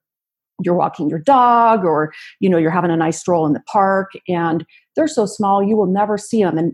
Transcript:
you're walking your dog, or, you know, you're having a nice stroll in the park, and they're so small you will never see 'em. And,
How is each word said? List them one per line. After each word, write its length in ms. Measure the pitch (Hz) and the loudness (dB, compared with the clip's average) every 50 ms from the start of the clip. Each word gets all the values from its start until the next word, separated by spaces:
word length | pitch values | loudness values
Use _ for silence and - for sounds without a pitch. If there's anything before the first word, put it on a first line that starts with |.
| _ _ _ _ _ _ _ _ _ _ _ - 175 | _ _ _ _ _ _ _ _ _ _ _ -6 -2
you're 100 | 175 175 | -2 0
walking 360 | 180 165 156 - - 143 151 | 0 0 -2 -2 -4 -6 -4
your 100 | 156 165 | -4 -2
dog, 640 | 151 277 277 254 247 240 240 233 233 226 226 208 185 | 2 2 4 4 4 4 4 4 4 4 2 2 2
or, 300 | 170 156 151 151 156 - - - - - - | 0 0 0 -2 -4 -8 -14 -20 -18 -8 -2
you 80 | 196 | 0
know, 100 | 190 180 | 2 2
you're 140 | 165 160 160 | 2 2 0
having 200 | 170 180 175 175 | 0 0 0 0
a 40 | 165 | 0
nice 240 | 165 160 160 160 - | 0 0 -2 -4 -4
stroll 260 | - 185 175 165 160 | -2 -2 0 0 2
in 60 | 147 | 0
the 120 | 139 - - | -2 -4 -4
park, 440 | - - 208 196 190 190 190 190 - - - _ - | -4 0 0 2 2 0 -2 -4 -6 -12 -12 _ -6
and 360 | 180 170 170 165 160 170 170 _ _ _ _ _ - | -4 -2 -2 -2 -4 -4 -6 _ _ _ _ _ -4
they're 120 | 285 320 | -2 -2
so 180 | 311 - 240 208 | -2 0 -2 -2
small 360 | 202 - - 208 196 196 196 | -2 -2 -4 -2 0 0 0
you 140 | 196 202 220 | 0 0 0
will 100 | 214 202 | 0 0
never 320 | 180 185 202 214 208 214 | 0 0 0 0 -2 -2
see 240 | 202 - - - 220 | -6 -6 -4 -2 0
'em. 160 | 196 170 156 | 0 0 0
And, 140 | 160 170 165 | -2 -2 -4